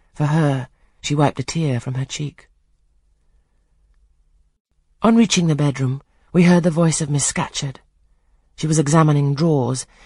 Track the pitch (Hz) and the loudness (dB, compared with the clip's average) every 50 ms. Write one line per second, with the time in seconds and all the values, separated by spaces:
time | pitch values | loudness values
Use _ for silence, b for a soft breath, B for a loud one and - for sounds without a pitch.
0 | _ _ _ - 147 147 151 165 156 143 139 131 127 - _ _ _ _ _ _ | _ _ _ -4 -2 0 0 0 0 0 0 -2 -6 -10 _ _ _ _ _ _
1 | - - 147 151 143 131 - - 131 - - 165 160 143 127 117 - 135 127 131 | -8 -4 -2 0 0 0 0 -4 -8 -6 -6 -4 -2 -2 -4 -4 -6 -6 -6 -6
2 | 135 - - - 147 143 - - - _ _ _ _ _ _ _ _ _ _ _ | -6 -8 -8 -10 -10 -10 -12 -16 -20 _ _ _ _ _ _ _ _ _ _ _
3 | _ _ _ _ _ _ _ _ _ _ _ _ _ _ _ _ _ _ _ _ | _ _ _ _ _ _ _ _ _ _ _ _ _ _ _ _ _ _ _ _
4 | _ _ _ _ _ _ _ _ _ _ _ _ _ _ _ _ _ _ _ _ | _ _ _ _ _ _ _ _ _ _ _ _ _ _ _ _ _ _ _ _
5 | - 226 226 233 233 180 - 190 170 160 151 143 147 147 131 135 135 127 131 139 | 2 4 4 4 4 4 2 0 0 0 0 0 0 -2 -2 -2 -2 -4 -4 -6
6 | - _ _ _ _ _ - 175 170 175 180 175 156 180 151 170 170 160 151 - | -10 _ _ _ _ _ 2 4 6 6 6 4 2 2 0 2 0 0 0 -2
7 | 160 143 147 143 - - - 190 143 - - - 147 139 127 - _ _ _ _ | -4 -2 -2 -2 -2 -4 -4 -6 -6 -6 -8 -8 -8 -8 -10 -14 _ _ _ _
8 | _ _ _ _ _ _ _ _ _ _ _ - - 156 160 160 147 143 156 165 | _ _ _ _ _ _ _ _ _ _ _ -8 -4 -2 0 0 0 2 2 4
9 | 160 151 147 143 143 143 143 135 165 170 151 139 123 120 131 127 - b b b | 4 4 2 2 0 -2 -2 -2 0 0 0 0 0 -2 -4 -6 -10 b b b
10 | b | b